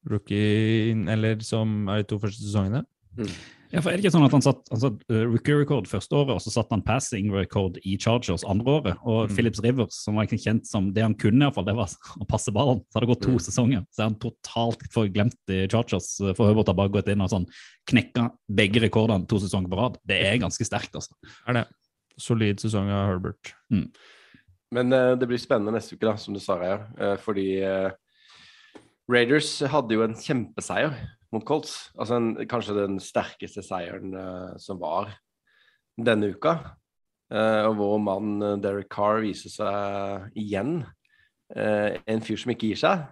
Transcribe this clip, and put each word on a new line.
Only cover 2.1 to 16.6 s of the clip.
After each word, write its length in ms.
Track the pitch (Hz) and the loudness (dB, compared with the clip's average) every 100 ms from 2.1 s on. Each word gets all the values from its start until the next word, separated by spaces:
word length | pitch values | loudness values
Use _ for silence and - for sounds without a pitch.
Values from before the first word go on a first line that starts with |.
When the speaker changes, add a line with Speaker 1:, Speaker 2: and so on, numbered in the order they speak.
| 104 | -2
Speaker 1:
første 240 | 104 110 | -4 -6
sesongene. 400 | 104 104 95 123 240 _ _ - | -2 0 2 -2 -6 _ _ -8
Speaker 2:
Mm. 120 | 104 87 - - _ | -8 -8 -16 -20 _
Speaker 3:
Ja, 120 | - | -2
for 60 | 165 | 0
er 80 | 175 | 2
det 60 | 202 | 4
ikke 80 | |
sånn 100 | 160 | 6
at 80 | 139 | 8
han 80 | 139 | 6
satt, 220 | 139 123 - | 4 2 -2
han 100 | 117 | 0
satt, 220 | 127 101 - | 0 -2 -2
eh, 160 | 110 117 | 0 2
rookie 240 | 113 - 147 | 2 2 2
record 260 | 143 139 92 | 2 0 -2
første 260 | 104 - 143 | -6 0 0
året, 140 | 139 | 2
og 80 | 101 | 0
så 80 | - | 0
satt 160 | 117 110 | -2 0
han 100 | 104 | 0
passing 460 | - 120 - 104 104 | 2 0 0 -2 0
record 460 | 98 90 104 95 87 | 0 0 0 -2 -4
i 140 | 95 98 | -6 -2
Chargers 440 | - 120 117 85 - | 2 0 0 -4 0
andre 160 | 98 | 0
året, 320 | 120 151 117 85 | 2 2 0 -2
og 240 | 120 113 110 | 0 0 2
Speaker 1:
Mm. 60 | 104 | 2
Speaker 3:
Phillips 240 | 117 107 | 0 2
Rivers, 320 | 113 131 101 - | 0 2 0 -2
som 100 | - | -4
var 100 | 107 | -2
ikke 160 | 107 113 | 0 -2
kjent 240 | - 110 - | 0 -2 -2
som 240 | 110 95 | -2 0
det 120 | 98 | 2
han 120 | 113 | 0
kunne 280 | 101 110 120 | 2 4 4
i 20 | |
hvert 100 | 143 | 4
fall, 100 | - 95 | 2 -2
det 80 | 110 | -2
var 80 | 104 | -4
<laughs> 360 | - - - | -6 -18 -12
å 40 | 104 | -2
passe 220 | 113 - | -2 0
ballen. 300 | 104 117 120 - | 2 2 2 -2
Så 60 | |
har 60 | 113 | -2
det 60 | 117 | 2
gått 100 | 123 - | 2 2
to 60 | 127 | 0
Speaker 1:
Mm. 40 | |
Speaker 3:
sesonger, 420 | - 113 120 127 - | 0 0 2 2 -2
så 60 | - | -2
er 80 | 110 | -2
han 60 | |
totalt 680 | 107 117 - - - 117 113 - | -2 -6 -10 -8 -2 -2 -2 -4
for 160 | 123 104 | 0 0
glemt 280 | 92 110 - - | 2 0 0 -4
i 160 | 95 95 | 0 2
Chargers, 500 | 113 120 95 - - | 0 2 -2 -4 -4
eh, 100 | 98 | -2
for 140 | 92 104 | 4 6
Herbert 200 | 107 | 6